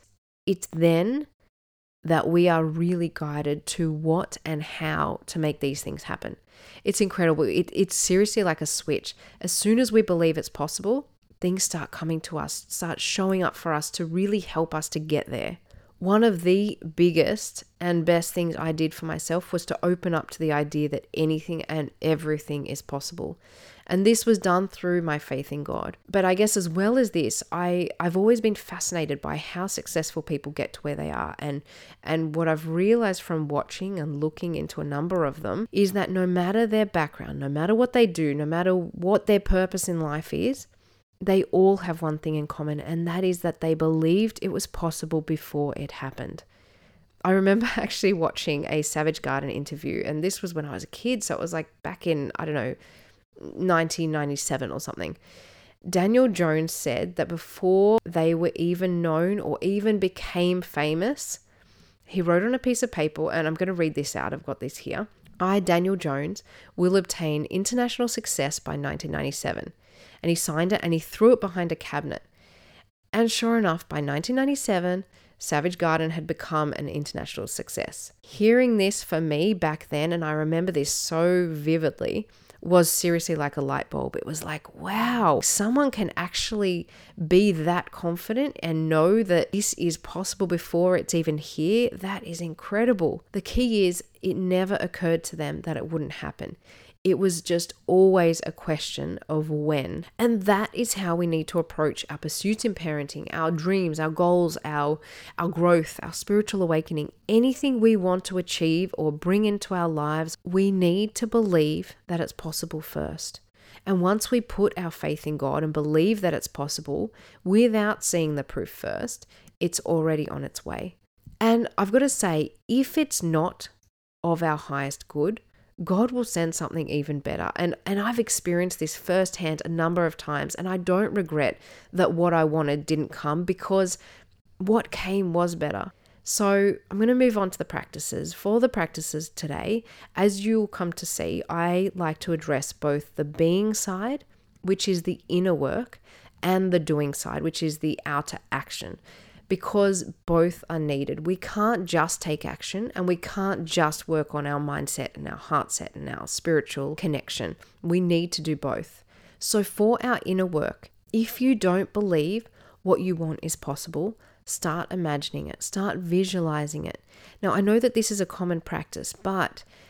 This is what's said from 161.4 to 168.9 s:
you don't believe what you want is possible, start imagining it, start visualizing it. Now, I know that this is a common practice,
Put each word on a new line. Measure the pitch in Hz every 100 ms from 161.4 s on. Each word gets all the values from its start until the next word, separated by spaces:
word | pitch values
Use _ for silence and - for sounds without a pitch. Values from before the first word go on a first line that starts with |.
you | 254
don't | 233 185 180 -
believe | 208 208 165 151 214 226 _ - _
what | 185 185
you | 185
want | 165 160 156
is | 160
possible, | - - 143 - 160 190 226 _ _ -
start | - 170 160 -
imagining | 185 165 143 - 143 147
it, | -
start | - 196 196 196
visualizing | 175 175 190 185 165 151 151 151 -
it. | - _ - - -
Now, | 196
I | -
know | 196 226
that | 247
this | 233 214
is | 202
a | 180
common | - 180 165
practice, | - 160 160